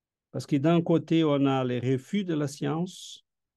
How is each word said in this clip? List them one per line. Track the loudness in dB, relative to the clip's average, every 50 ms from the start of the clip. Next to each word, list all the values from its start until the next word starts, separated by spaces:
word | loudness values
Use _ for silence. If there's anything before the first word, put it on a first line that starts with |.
| _ _ _ _ _ _
Parce | -10 -10 -4
que | -2 0 2
d'un | 4 4 4 4
côté, | 4 2 2 0 2 2 2 2 4
on | 2 2 2 2 2
a | 2 0 0
les | -2 -2 -2
refus | 0 0 0 -2 -2 -4 -4 -4 -2
de | -2 -2
la | -2 -2 -4
science, | -4 -6 -4 -4 -2 -4 -4 -6 -8 -12 -16 -18 -18 -20 _ _ _ _ _ _ _